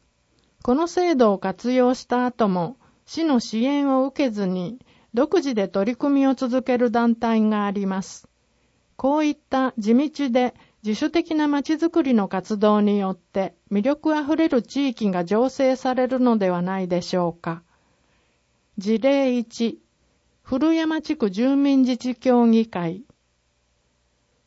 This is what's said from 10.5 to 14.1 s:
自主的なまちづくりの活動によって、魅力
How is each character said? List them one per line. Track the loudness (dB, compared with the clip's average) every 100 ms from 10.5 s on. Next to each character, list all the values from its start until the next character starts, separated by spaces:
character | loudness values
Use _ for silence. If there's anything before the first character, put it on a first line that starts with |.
| -4 _ _ -6
自 |
主 | -4 -2
的 | -2 -2
な | -2 0
ま | -2
ち | -2
づ | -2 0
く | 0
り | 2
の | 2 0
活 | -4 -6 0
動 | 2 4
に | 2 0
よ | -2
っ | -6
て、 | _ -6 -6 _ _
魅 | -2
力 | 0 -2 0